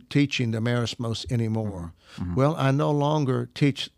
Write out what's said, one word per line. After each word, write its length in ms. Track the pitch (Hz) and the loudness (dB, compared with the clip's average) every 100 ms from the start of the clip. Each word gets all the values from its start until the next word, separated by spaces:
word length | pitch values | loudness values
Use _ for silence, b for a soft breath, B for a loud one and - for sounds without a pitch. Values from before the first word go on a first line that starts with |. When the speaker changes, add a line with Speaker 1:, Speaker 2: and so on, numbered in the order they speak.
| - | -2
Speaker 1:
teaching 400 | 143 139 - 120 | 0 2 0 -2
the 80 | 113 | 0
marasmos 640 | 117 123 117 - 117 113 - | 0 0 -2 -4 -6 -6 -2
anymore." 640 | 120 113 110 107 95 82 - B B | -2 0 0 -2 -6 -12 -14 B B
Speaker 2:
Mm-hmm. 160 | 90 | -4
Speaker 1:
Well, 200 | 95 139 165 | 2 2 2
I 140 | 135 | 2
no 180 | 135 156 | 2 2
longer 580 | 147 143 156 131 123 120 | 2 2 2 0 0 -4
teach 340 | - 147 131 - | 0 2 2 -8